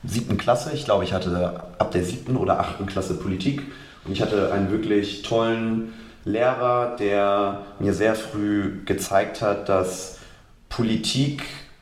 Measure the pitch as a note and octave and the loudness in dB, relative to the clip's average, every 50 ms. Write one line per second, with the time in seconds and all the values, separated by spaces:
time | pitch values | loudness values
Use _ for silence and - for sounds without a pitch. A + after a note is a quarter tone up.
0 | - - - A#2 A2+ - G2+ G2 - A#2+ B2 - - - - - - - G#2 F#2+ | -8 -4 -4 -4 -2 0 -2 0 2 2 2 2 2 -4 -6 -6 0 2 2 2
1 | F#2 F2 F#2+ F#2 F2+ F#2 F2 F2 F2 F2+ F2+ F2 - - - - - - - F2+ | 2 0 -2 -2 0 0 0 0 0 0 -2 -6 -12 -14 -2 -2 -2 2 2 0
2 | F2+ F2 - - - - C3 A#2+ F#2+ F#2 F2 E2+ F2 - - - G2 G2 - G2 | 0 0 -4 -8 -2 0 0 2 2 2 2 2 0 -2 -2 -6 -6 -4 -2 -4
3 | F2 - F2 - - G2 F#2 - - C#3+ C3+ - - - - - - - - - | -2 -2 -4 -4 -2 -4 -4 0 0 -2 -2 -2 -6 -10 -14 -16 -18 -20 -20 -16
4 | - - G2 - A2+ G#2 G#2 G2+ F#2+ - G2 G2 G2 F#2+ G#2 A2 - G#2+ G#2 G2+ | -8 -6 -2 -2 0 2 2 2 2 2 2 0 2 2 0 0 2 2 2 2
5 | G2 - - - - - A2+ A2+ A2+ A2+ A2+ A2+ A2+ A2+ A2+ A2+ A2+ - - - | 2 0 -6 -8 -4 0 2 2 4 2 2 0 0 0 0 -2 -2 -4 -10 -16
6 | - - - - - G2+ G2+ A2+ B2 B2+ B2+ A#2+ B2 B2 B2 B2 A#2+ A#2+ - - | -18 -20 -20 -10 -4 -2 0 2 4 2 2 2 2 2 2 2 2 0 -2 0
7 | G#2 G2+ G2+ G2+ G2+ G2+ G2+ G2+ G2+ G2+ G2 - - - - - - G2+ G2 E2+ | 0 2 4 4 4 4 4 2 2 0 -2 -4 -10 -14 -8 -2 0 0 2 4
8 | G#2 A2 A2 G#2+ - - - G#2 G#2 G#2 G#2 G#2 G2 F#2+ G2 - - - G2 - | 4 2 2 2 -4 -6 -4 -2 0 2 2 2 0 -2 -4 -6 -2 -2 -2 -2
9 | - - G2 G2 - - - - A2+ G#2 G2+ G2+ - - G2 F#2 F#2 F#2 - - | 0 2 2 2 2 2 -4 -2 0 0 0 0 0 2 2 2 2 0 -4 -6
10 | - - - - - - - - - - - - - - - - A#2 A2+ A2+ A2 | -10 -12 -14 -16 -18 -20 -20 -20 -20 -20 -20 -20 -16 -10 -2 0 0 2 2 0
11 | - - - C3 C#3 D3 - - - - - - - - - - | 0 0 0 2 2 0 0 -4 -8 -10 -12 -14 -16 -18 -20 -20